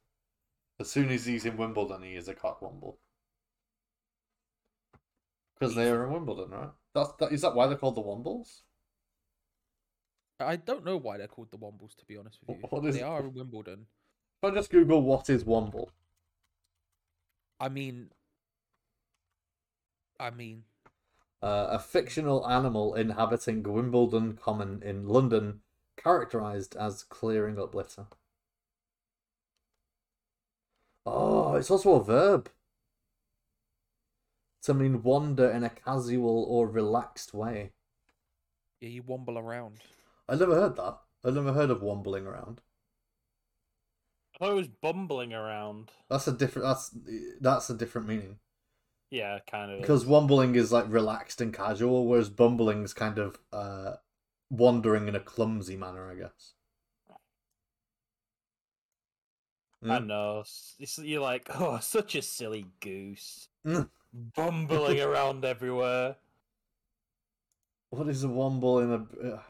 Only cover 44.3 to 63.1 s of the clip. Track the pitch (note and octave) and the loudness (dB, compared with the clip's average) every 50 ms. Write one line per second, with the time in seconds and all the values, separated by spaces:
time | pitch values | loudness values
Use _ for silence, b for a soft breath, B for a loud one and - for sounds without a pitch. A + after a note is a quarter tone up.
44.3 | _ - F3+ G3+ G3+ G3 F3+ C3+ A2 _ - D#3 E3 F#3+ G3 E3+ C#3+ B2+ B2 A#2+ | _ -4 -2 0 2 0 0 -2 -6 _ -2 -2 -2 -2 -2 -4 -4 -4 -4 -4
45.3 | A2+ A2+ A2 A2 G#2+ G#2 G#2 G#2+ G#2 G#2+ A2 - - _ _ - C3 C#3 - D3 | -6 -6 -6 -6 -6 -6 -6 -8 -10 -12 -14 -20 -20 _ _ -4 -2 -2 0 0
46.3 | C3 A#2 C#3 B2 - C3+ A2 C3+ C3 - - - - A#2 - - A2+ G#2+ - - | -2 0 0 -2 0 -2 0 0 -2 -2 -4 -12 -14 -16 -14 -12 -10 -10 -10 -12
47.3 | - - C3+ B2+ C3+ - - - A#2+ A2 A#2 - - A#2+ G#2+ G#2+ A2 G#2+ G2 F#2+ | -6 0 2 2 2 2 0 -4 -6 -6 -6 -6 -6 -8 -6 -4 -6 -6 -6 -10
48.3 | G2+ - _ _ _ _ _ _ _ _ _ _ _ _ _ - C3+ A#2+ G#2 G2+ | -14 -20 _ _ _ _ _ _ _ _ _ _ _ _ _ -12 -8 -8 -6 -6
49.3 | G2+ G2 - - - G#2 G#2 G2+ G2 G2 G2 G2+ D3 C3 - B2+ D3 D3+ D3 C#3 | -8 -10 -10 -10 -10 -8 -8 -8 -8 -4 0 2 2 2 4 6 6 6 8 8
50.3 | C#3+ C3+ C3 B2+ A#2+ B2 A2+ G#2+ A#2+ A#2+ G#2+ G#2+ G#2+ A2+ G#2+ G#2+ G#2+ G#2+ - - | 6 6 6 6 6 4 4 4 4 2 2 4 2 2 2 2 -2 -4 -8 -10
51.3 | - - A#2+ A2 G#2+ - G2 G#2+ G#2+ G2 A#2 B2 B2+ B2+ B2 A#2 B2 A#2+ A2 G2+ | -6 -6 -4 -4 -4 -4 -4 -4 -2 0 2 2 2 2 4 4 4 4 4 4
52.3 | G2+ - A#2+ A#2 B2 A#2 A2+ G#2+ G#2 G#2+ G#2 G2 - - A2 G#2+ G#2 G#2+ G#2 F#2+ | 4 6 6 6 6 6 2 2 2 0 -2 -6 -6 -4 -4 -4 -2 -2 -4 -4
53.3 | - - _ - - G#2 G2+ G2+ G2 F#2+ F#2+ G2 G#2 - _ _ _ _ _ _ | -6 -12 _ -12 -10 -8 -8 -8 -10 -10 -10 -10 -10 -12 _ _ _ _ _ _
54.3 | _ _ _ - C3 A2 A#2+ B2 A#2+ A#2 G#2+ A2 G#2+ G#2+ G#2 G#2 G2+ G2 - - | _ _ _ -6 2 6 8 8 8 6 4 4 4 2 2 0 -2 -4 -4 -6
55.3 | - - A2+ A2 A2 G#2+ F#2+ F#2 F#2+ F#2+ F#2+ F#2 F#2 F#2 F#2 F#2+ F#2 F#2 F2+ F2 | -2 -2 0 0 0 -4 -6 -8 -8 -10 -10 -10 -12 -12 -14 -14 -12 -12 -14 -14
56.3 | - _ - - _ _ _ _ _ _ _ _ _ _ _ _ - - _ _ | -16 _ -20 -20 _ _ _ _ _ _ _ _ _ _ _ _ -20 -20 _ _
57.3 | _ _ _ _ _ _ _ _ _ _ _ _ _ _ _ _ _ _ _ _ | _ _ _ _ _ _ _ _ _ _ _ _ _ _ _ _ _ _ _ _
58.3 | _ _ _ _ _ _ _ _ _ _ _ _ _ _ _ _ _ _ _ _ | _ _ _ _ _ _ _ _ _ _ _ _ _ _ _ _ _ _ _ _
59.3 | _ _ _ _ _ _ _ _ _ _ - A2+ A2+ A#2+ A2+ G#2 G#2 G#2 G#2 G#2 | _ _ _ _ _ _ _ _ _ _ -4 -2 -2 -2 -2 -2 -4 -4 -2 -4
60.3 | G#2 G#2+ G#2 - - - - - - - C#3 C3 - D#3+ D#3 D3+ D3+ D3 C#3 C3 | -4 -6 -8 -12 -16 -20 -20 -20 -20 -18 -14 -12 -12 -10 -8 -6 -4 -2 -2 -2
61.3 | B2 B2 - - - C3+ F3+ D#3 A#2+ A2+ - - - A3 G#3 G#3 - F#3+ F#3+ - | -2 -4 -6 -8 -6 -4 -2 -2 -2 -4 -4 -2 0 0 0 -2 -4 -6 -6 -6
62.3 | - - A#2+ A2 A2 G#2+ G2 F#2 - - - G#2 F#2+ G2 G2 G2+ | -8 -8 -8 -8 -8 -8 -10 -12 -16 -16 -12 -12 -10 -10 -10 -12